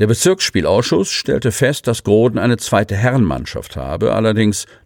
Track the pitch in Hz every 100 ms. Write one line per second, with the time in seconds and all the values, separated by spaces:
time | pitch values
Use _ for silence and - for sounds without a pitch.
0 | 107 113 180 190 - 95 78 101 123 170
1 | 196 - - 135 120 - 127 143 - 117
2 | - 107 120 117 120 117 - 101 104 98
3 | 123 131 90 64 - - - - 65 80
4 | 113 107 110 107 104 104 - -